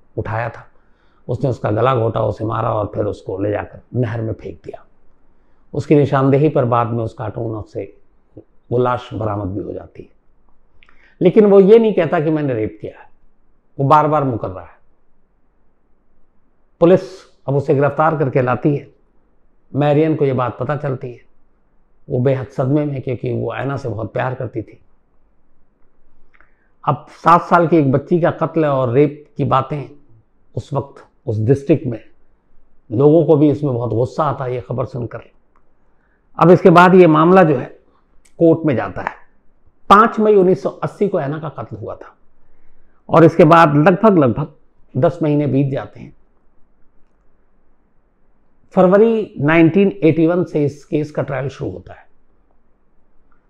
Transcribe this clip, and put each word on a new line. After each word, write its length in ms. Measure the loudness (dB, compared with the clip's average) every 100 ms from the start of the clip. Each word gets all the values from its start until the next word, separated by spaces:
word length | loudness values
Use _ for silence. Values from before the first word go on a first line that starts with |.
| _ -12
उठाया 320 | -8 -8 -8
था, 160 | -12 -20 _ _ _ _ _ -12
उसने 220 | -6 -4
उसका 220 | -4 -4
गला 240 | -2 0 0
घोटा, 260 | -2 -2
उसे 240 | -4 -6 -6
मारा 280 | -6 -4
और 180 | -4 -6 -6
फिर 100 | -6
उसको 320 | -8 -10 -6
ले 140 | -6
जाकर 300 | -6 -8 -18 _ -6
नहर 260 | -4 -6
में 120 | -8
फेंक 260 | -10 -14 -16 -20
दिया। 200 | -20 -20 _ -20 _ -20 _ _ _ _
उसकी 220 | -12 0 2
निशानदेही 540 | 2 0 2 2 2
पर 160 | 0 0
बाद 220 | -2 -2
में 160 | -4
उस 100 | -8
कार्टून 480 | -8 -12 -10 -10 -10
से 220 | -12 -12 -14 _ _ _ _ -20 _ _ _
वो 60 | -2
लाश 320 | -2 -4 -8
बरामद 340 | -10 -8 -6 -8
भी 160 | -8
हो 100 | -10
जाती 300 | -14 -16 -20
है। 60 | -20 _ _ _ _ -20 _ -20 -20 -20 _ _
लेकिन 240 | 2 4 6
वो 140 | 6
ये 200 | 6 4
नहीं 140 | 2
कहता 260 | 0 -2 -2
कि 120 | -2
मैंने 220 | -4 -4
रेप 240 | -4 -6 -10
किया 180 | -18 -18
है, 80 | -20 -20 -20 _ _ _ _ -6
वो 80 | 2
बार 200 | 2 2
बार 160 | -2
मुकर 260 | -2 -6 -8
रहा 160 | -12 -18
है। 120 | _ _ _ _ _ _ _ _ _ _ _ _ _ _ -20 -20 _ _ _ _ _
पुलिस 200 | 4 4 0 -18 -20 _ -4
अब 80 | -4
उसे 200 | 0 0
गिरफ्तार 420 | 0 0 -2 0
करके 240 | -2 -2
लाती 340 | -2 -2 -2 -4
है। 120 | -8 _ _ _ _ _ _ _ _
मैरियन 440 | -4 0 2 0 0
को 100 | -2
ये 80 |
बात 240 | -2 -6 -6
पता 160 | -8 -6
चलती 360 | -8 -10 -12
है, 100 | -18 _ _ _ _ _ _ _ _ -8
वो 120 | -2
बेहद 280 | -2 -2 -6
सदमे 380 | -6 -2 -2 -2
में, 160 | -6
क्योंकि 320 | -8 -8 -6
वो 200 | -6 -6 -6
ऐना 220 | -8 -8
से 120 | -8
बहुत 240 | -10 -8
प्यार 200 | -6 -6 -8
करती 260 | -10 -10
थी। 180 | -12 -18 _ _ _ _ _ _ _ -20 -20 _ -20 _ -20 -20 -20 -20 -20 _ _ _
अब 220 | -6 -6 -10 -4
सात 180 | 2 2
साल 260 | 4 0 4
की 100 | 2
एक 140 | 2
बच्ची 300 | 0 0 0
का 100 | 0
कत्ल 340 | -2 -4 -2 0
और 260 | 0 0
रेप 340 | 2 0 -2 -14 -6
की 60 | -2
बातें 440 | -2 -2 -10 -12 -20 _ -20 _ _ _ -12
उस 180 | -8
वक्त 320 | -8 -8 -16 _ _ -8
उस 120 | -4
डिस्ट्रिक्ट 460 | 0 0 0 -2 -2
में 160 | -12 -16 -20 -20 _ _ -20 -20 -20 -8
लोगों 360 | 0 4 4 4
को 100 | 4
भी 140 | 2
इसमें 220 | 0 -4
बहुत 200 | -4 -4
गुस्सा 300 | -4 -4 -4
आता 200 | -4 -4
है 100 | -8
ये 80 | -10
खबर 240 | -8 -8 -8
सुनकर। 360 | -10 -12 -14 -20 _ _ _ _ _ _ _ _ _ _ 0
अब 140 | 2
इसके 180 | 4 6
बाद 260 | 6 6 6
ये 120 | 6
मामला 360 | 4 4 4
जो 120 | 4 0
है 100 | -6 -18 _ _ _ _ _ 0
कोर्ट 260 | 2 2 0
में 100 | -4
जाता 260 | -6 -8
है। 120 | -12 -12 -20 _ -20 _ _ _ 4
पाँच 300 | 6 6 2
मई 160 | 2 4
उन्नीस 280 | 4 0
सौ 60 | -4
अस्सी 380 | -8 -10 -4 -4
को 120 | -2
ऐना 200 | -4 -8
का 100 | -10
कत्ल 280 | -14 -14 -14
हुआ 180 | -14 -14
था 200 | -18 _ -20 -20 -20 -20 -20 -20 -20 _ -2
और 140 | 4
इसके 200 | 4 6
बाद 320 | 6 6 6 4
लगभग, 400 | 2 4 4 4
लगभग 360 | 2 0 -6 -12 _ _ -10
दस 260 | -2 -2 0
महीने 260 | -2 0 0
बीत 240 | 0 -2
जाते 280 | -4 -10 -16
हैं। 140 | -20 -20 _ _ _ -20 -20 _ -20 -20 -20 _ _ _ _ _ _ _ _ _ _ _ _ _ _ _ _ 2
फरवरी 580 | 4 6 4 2 -6 -4
नाइनटीन 520 | 0 4 4 4 0 2
एटी 240 | 0 2 0
वन 160 | 0
से 200 | -2 -2 -4
इस 180 | -6 -6
केस 260 | -6 -4
का 100 | -8
ट्रायल 280 | -8 -8 -10
शुरू 220 | -10 -12
होता 220 | -12 -18
है। 140 | -20 -20 -20 _ _ _ _ _ _ _ _ _ -20 _ _ _